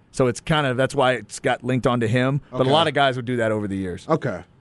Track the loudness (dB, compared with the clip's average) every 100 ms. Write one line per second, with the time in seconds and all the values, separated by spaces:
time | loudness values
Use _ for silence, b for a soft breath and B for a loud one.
0 | _ 0 0 0 -2 0 0 0 0 2
1 | 2 0 -4 -6 -2 -2 0 0 2 2
2 | 2 2 0 -2 -4 -2 2 4 2 2
3 | 0 0 -4 -2 0 0 -2 -4 -6 -8
4 | -2 -2 -2 -8 -12 _